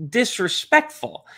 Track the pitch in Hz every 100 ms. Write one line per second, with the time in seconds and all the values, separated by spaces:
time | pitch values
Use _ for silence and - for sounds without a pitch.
0 | 151 226 240 - 180 - - 302 302 -
1 | 117 - -